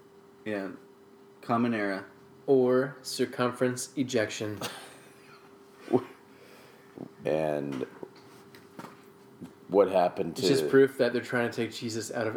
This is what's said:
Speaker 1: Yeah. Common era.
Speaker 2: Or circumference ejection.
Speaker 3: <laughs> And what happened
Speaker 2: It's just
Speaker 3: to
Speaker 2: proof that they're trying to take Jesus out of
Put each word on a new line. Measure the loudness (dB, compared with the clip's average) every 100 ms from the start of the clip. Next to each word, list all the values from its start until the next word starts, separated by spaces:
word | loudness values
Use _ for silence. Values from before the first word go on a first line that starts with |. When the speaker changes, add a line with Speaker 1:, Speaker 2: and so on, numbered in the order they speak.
| -20 -20 -20 -16
Speaker 1:
Yeah. | -8 -6 -6 -12 -20 -20 -20 -20 -20 -12
Common | -2 2 2
era. | 0 -2 -4 -8 -20 -20 -6 2
Speaker 2:
Or | 4 6 4 2 -4
circumference | -8 -4 -4 0 -2 2 0 0 -6 -4
ejection. | -2 0 -2 -4 -6 -6 -8 -10 -16 -20 -20 -20 -20 -20 -20 -20 -20 -18 -2
Speaker 3:
<laughs> | -2 -2 -18 -20 -20 -20 -20 -20 -20 -20 -18 -18 -8
And | -2 0 0 -2 -4 -6 -8 -12 -18 -20 -20 -20 -20 -20 -20 -18 -18 -18 -20 -20 -20 -20 -20 -18 2
what | 4 6
happened | 6 2 0 -6 0
Speaker 2:
It's | 2
just | 2
Speaker 3:
to | 4
Speaker 2:
proof | 6 6 4
that | 0
they're | 0
trying | -2 -2 -2
to | -2
take | -6
Jesus | -6 -8 -6 -6
out | -4
of | -4